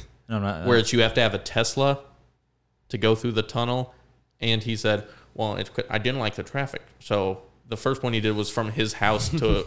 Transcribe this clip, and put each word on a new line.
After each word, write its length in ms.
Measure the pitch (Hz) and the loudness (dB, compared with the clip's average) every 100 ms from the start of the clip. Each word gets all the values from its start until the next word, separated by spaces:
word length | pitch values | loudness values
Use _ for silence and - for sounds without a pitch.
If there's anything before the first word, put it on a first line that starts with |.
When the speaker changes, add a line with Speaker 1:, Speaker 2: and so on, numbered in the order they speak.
| - - - | -10 -16 -4
Speaker 1:
No, 100 | 110 | -2
not 260 | 101 82 90 | -2 -2 2
Speaker 2:
where 100 | 117 | 4
Speaker 1:
that. 60 | |
Speaker 2:
it's, 80 | 107 | 4
you 80 | 120 | 4
have 100 | 113 | 4
to 60 | 123 | 4
have 140 | 113 | 2
a 40 | 98 | 0
Tesla 600 | - 113 117 - 139 135 - _ _ _ _ _ _ _ - | -4 -2 0 2 2 0 -6 _ _ _ _ _ _ _ -10
to 80 | 120 | 0
go 160 | 110 | 2
through 180 | 110 120 | 4 2
the 100 | 110 | -2
tunnel. 500 | 107 123 120 127 127 - _ _ _ - | -2 -2 0 -2 -4 -10 _ _ _ -4
And 220 | 113 113 | 0 0
he 140 | 113 107 | 0 0
said, 300 | 107 104 - - - | 2 2 -2 -16 -14
"Well, 220 | - 110 98 | -6 -4 -4
it's 120 | 101 | -6
qu-, 140 | - - | -6 -6
I 80 | 110 | -4
didn't 220 | 117 135 | -4 -2
like 160 | 110 - | -4 -4
the 60 | |
traffic." 380 | - 139 135 - - - | -6 -6 -6 -8 -14 -14
So 420 | - 104 95 95 - _ - | -2 0 0 -4 -10 _ -10
the 80 | 113 | -4
first 260 | 135 135 | -2 0
one 100 | 123 | 0
he 60 | 113 | 0
did 160 | 107 107 | 0 0
was 120 | 101 | -2
from 220 | - 107 | -2 -2
his 220 | 110 110 | -2 -2
house 340 | - 104 107 - | 0 0 2 0
to, 360 | - 110 98 | 0 2 2